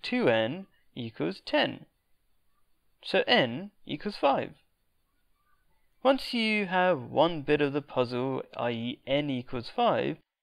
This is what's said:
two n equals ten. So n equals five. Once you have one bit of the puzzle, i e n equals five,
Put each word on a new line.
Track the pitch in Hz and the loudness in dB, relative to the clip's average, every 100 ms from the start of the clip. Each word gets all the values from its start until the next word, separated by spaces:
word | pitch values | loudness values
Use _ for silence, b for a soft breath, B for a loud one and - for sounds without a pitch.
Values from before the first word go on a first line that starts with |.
two | - 247 175 | -4 0 4
n | 113 113 170 196 _ _ | 4 2 -2 -10 _ _
equals | - 117 - 156 196 | -10 -10 -6 -6 -6
ten. | - 294 - - - _ _ _ _ _ _ _ _ _ _ _ | -4 0 0 -4 -16 _ _ _ _ _ _ _ _ _ _ _
So | - 190 - | -4 -2 2
n | 233 127 123 202 - - | 2 2 -2 -10 -14 -10
equals | 156 208 - | -8 -8 0
five. | 285 247 - - _ _ _ _ _ _ _ _ _ _ _ _ _ _ | 2 2 -2 -10 _ _ _ _ _ _ _ _ _ _ _ _ _ _
Once | 254 269 - | 2 2 0
you | 240 220 214 190 | -2 0 0 0
have | 185 185 151 | 2 4 2
one | 117 123 160 165 | 0 2 2 2
bit | 143 147 | 0 2
of | 143 | 2
the | 143 | -2
puzzle, | - - 123 123 131 131 - - | -2 -2 0 0 -2 -4 -6 -6
i | 120 | -4
e | 117 120 - - | -2 -4 -6 -2
n | 139 147 | -2 -2
equals | 127 123 127 117 | -4 -6 -8 -6
five, | - 233 123 135 160 _ _ | 0 2 2 0 -4 _ _